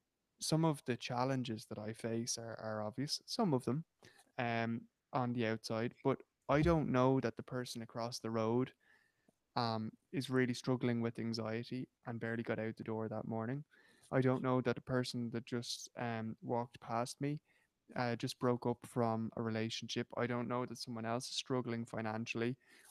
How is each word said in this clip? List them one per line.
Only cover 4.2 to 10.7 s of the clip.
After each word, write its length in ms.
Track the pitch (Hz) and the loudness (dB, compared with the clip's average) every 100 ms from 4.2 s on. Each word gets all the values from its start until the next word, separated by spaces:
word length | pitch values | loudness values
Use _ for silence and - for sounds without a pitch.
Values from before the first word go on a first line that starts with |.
| - - | -12 -2
um, 440 | 120 117 113 117 - _ - | 0 2 0 -2 -6 _ -4
on 180 | 143 117 | 0 0
the 140 | 120 110 | 2 2
outside, 480 | 110 - 113 120 - | 0 -2 0 -2 0
but 140 | 135 - - _ - | 2 2 -2 _ 2
I 120 | 143 | 4
don't 300 | 156 165 135 | 6 4 4
know 300 | 127 131 135 | 6 6 6
that 160 | 117 - | 2 -2
the 60 | |
person 400 | - 127 123 120 | -8 -6 -6 -8
across 360 | 113 120 117 123 | -8 -6 -6 -4
the 120 | 113 | -2
road, 400 | 113 110 123 127 - _ _ _ _ _ _ _ 127 | 2 4 4 2 -4 _ _ _ _ _ _ _ -2
um, 340 | 117 110 110 - - | 0 0 -4 -10 -6
is 160 | 143 131 | -4 2
really 260 | 131 127 | 2 4
struggling 460 | 120 - | 0 0